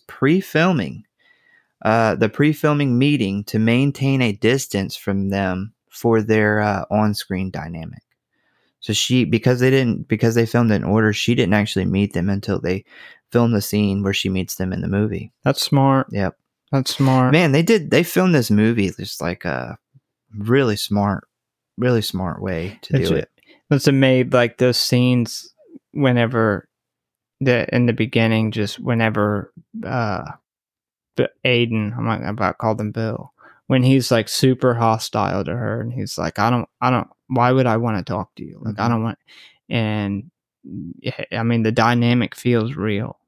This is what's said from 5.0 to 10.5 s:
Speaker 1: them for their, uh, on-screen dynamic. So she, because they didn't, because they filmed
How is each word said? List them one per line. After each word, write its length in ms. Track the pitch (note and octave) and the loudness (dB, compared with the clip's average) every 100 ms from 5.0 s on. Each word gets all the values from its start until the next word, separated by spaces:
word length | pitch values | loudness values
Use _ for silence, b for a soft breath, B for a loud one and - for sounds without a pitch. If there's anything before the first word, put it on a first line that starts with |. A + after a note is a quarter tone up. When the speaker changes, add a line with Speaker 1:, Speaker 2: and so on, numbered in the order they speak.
| - G2 G2 | -4 -4 -2
Speaker 1:
them 420 | G2 F#2+ F#2 G#2+ _ _ | -2 -2 -4 -8 _ _
for 320 | - B2 A2+ | -4 0 2
their, 380 | G#2+ A2 G#2+ G#2+ | 2 2 2 2
uh, 240 | G#2+ G2 - | 0 -2 -2
on-screen 600 | G#2 G#2+ G2+ - F#2+ F#2+ | 0 0 -2 -6 -6 -6
dynamic. 520 | - D#2+ E2+ D#2+ - _ _ _ _ _ _ _ _ | -8 -10 -10 -12 -16 _ _ _ _ _ _ _ _
So 120 | - | -4
she, 320 | G#2+ - B2+ | -2 2 2
because 340 | A2 A2 B2+ B2 | 2 2 2 2
they 100 | B2+ | 4
didn't, 360 | C3+ B2 - - | 4 2 -2 -2
because 260 | A2 A#2 | 0 2
they 120 | A#2 | 2
filmed 240 | A2+ | 2